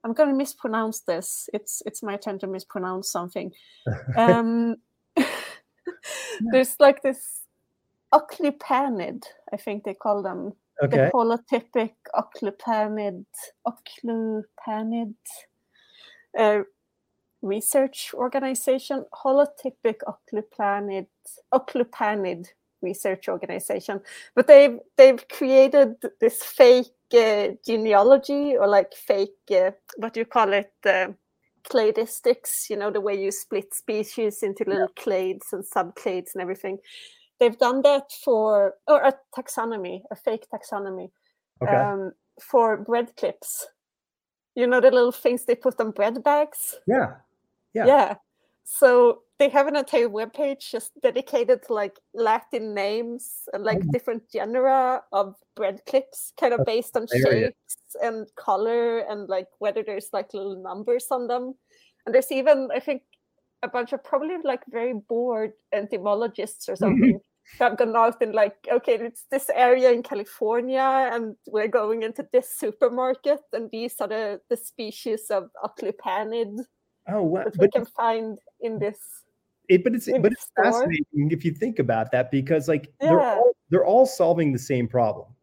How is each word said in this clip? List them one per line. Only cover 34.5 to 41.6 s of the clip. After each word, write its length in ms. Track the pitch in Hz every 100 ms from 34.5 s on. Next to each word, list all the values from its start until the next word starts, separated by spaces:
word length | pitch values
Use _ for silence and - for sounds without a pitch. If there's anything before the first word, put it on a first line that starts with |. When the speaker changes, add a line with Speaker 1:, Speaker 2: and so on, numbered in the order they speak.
| 196 196
Speaker 1:
little 220 | 196 - -
Speaker 2:
Yeah. 60 |
Speaker 1:
clades 480 | - 190 185 196 -
and 120 | 190
subclades 720 | 196 208 175 - - 185 175
and 80 | 190
everything. 360 | 180 190 196 196 _ - - _ _ _
They've 180 | 240 226
done 240 | 240 262
that 280 | 285 277 277 -
for, 520 | - 226 220 208 202 - -
or 140 | 294
a 120 | 277 269 _ -
taxonomy, 680 | - - 226 220 180 185 -
a 40 | 208
fake 320 | - 220 -
taxonomy, 580 | - - 202 196 185 180 _ _ _ _ _